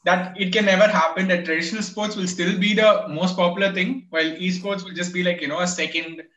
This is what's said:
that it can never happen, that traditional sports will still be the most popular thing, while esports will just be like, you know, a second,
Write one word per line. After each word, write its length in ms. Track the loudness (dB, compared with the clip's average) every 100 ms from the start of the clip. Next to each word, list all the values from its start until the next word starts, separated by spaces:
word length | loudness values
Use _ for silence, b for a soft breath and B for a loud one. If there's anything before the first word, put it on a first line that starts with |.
that 360 | 0 0 0 -4
it 120 | -2
can 140 | 2 4
never 220 | 6 6
happen, 400 | 4 2 0 0
that 180 | 0 0
traditional 380 | -2 -2 -4
sports 320 | -6 -4 -4 -4
will 120 | -4
still 300 | -2 -2 0
be 160 | 2
the 320 | 4 6 6 0
most 280 | -2 -2 2
popular 360 | 0 2 0
thing, 360 | 0 -2 -4 -4
while 220 | -2 -2 -2 -2
esports 360 | -2 -4 -6
will 100 | -6
just 200 | -6 -6
be 80 | -2
like, 200 | -2 -2
you 60 | -4
know, 120 | -2
a 80 | -2
second, 560 | -2 -4 -4 -6 -10 -16